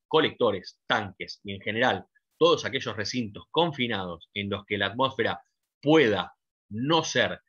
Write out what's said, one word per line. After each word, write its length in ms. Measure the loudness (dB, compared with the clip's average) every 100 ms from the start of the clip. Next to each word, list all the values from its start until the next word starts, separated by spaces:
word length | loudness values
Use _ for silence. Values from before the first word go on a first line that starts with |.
| 0
colectores, 720 | 2 2 2 2 2 -6 _ -2
tanques 540 | 0 -2 -10 -14 -14
y 120 | -12
en 60 | -10
general 460 | -6 0 0 0 -6 _ _ 2
todos 260 | 4 4
aquellos 320 | 0 -6 -6 -6
recintos 480 | -6 -4 -6 -10 -4
confinados 760 | 0 0 0 -2 -2 -6 -10 -10
en 160 | -8 -6
los 140 | -6
que 140 | -4 -2
la 80 | -2
atmósfera 560 | 0 -2 0 -2 -4 _ _ _ _
pueda 540 | 4 6 6 2 -2 _ _ _ -12
no 320 | -6 0 0
ser 380 | 0 0 0 -2